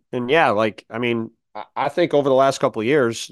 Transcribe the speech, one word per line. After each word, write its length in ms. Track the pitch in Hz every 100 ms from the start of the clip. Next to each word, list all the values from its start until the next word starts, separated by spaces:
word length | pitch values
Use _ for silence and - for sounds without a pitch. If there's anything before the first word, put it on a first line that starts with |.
| _
And 180 | 127 120
yeah, 200 | 160 139
like, 360 | 104 110 - -
I 80 | 113
mean, 320 | 120 117 113 _ _
I, 100 | 107 - -
I 120 | 143
think 240 | 180 170
over 140 | 147 135
the 60 |
last 240 | 131 135 -
couple 220 | 131 110
of 60 | 113
years, 440 | 151 117 113 -